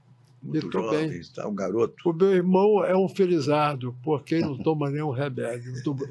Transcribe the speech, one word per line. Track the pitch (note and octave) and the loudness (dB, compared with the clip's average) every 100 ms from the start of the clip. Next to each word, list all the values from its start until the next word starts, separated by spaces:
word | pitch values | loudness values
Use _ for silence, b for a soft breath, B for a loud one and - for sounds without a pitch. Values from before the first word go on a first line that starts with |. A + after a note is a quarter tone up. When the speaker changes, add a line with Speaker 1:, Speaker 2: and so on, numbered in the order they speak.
| _ _ _ _ | _ _ _ _
Speaker 1:
Muito | C#3 D#3 F#2 | -6 -4 -2
Speaker 2:
E | |
tô | - | -2
Speaker 1:
jovem, | A2+ D3+ D#3 | 0 0 -2
Speaker 2:
bem. | F2 | -6
Speaker 1:
está | E2 - G#2+ | -12 -10 -6
um | |
garoto. | G2 F#2 A2 A#2 - F3 | -4 -2 0 0 -2 -2
Speaker 2:
O | |
meu | E3 G3 | 2 4
irmão | F#3 F3+ F#3 G#3 G#3 | 4 4 4 6 4
é | E3+ | 4
um | F#3 F#3+ | 2 2
felizardo, | - F#3 E3+ C3+ D3 D3 C#3 B2 - | 2 2 2 2 2 2 -2 -6 -6
porque | D#3 D3 - | -2 -2 0
ele | D#3+ | -2
não | D#3+ C3 | 0 -2
toma | D#3+ D#3 C#3+ | 0 0 0
nenhum | D3 D3+ | -2 -2
remédio. | B2 C#3+ B2 A#2 A#2+ B2 | -2 -4 -4 -6 -6 -8
Eu | B2 | -8
tomo, | D#3 C3+ C#3+ | -6 -4 -2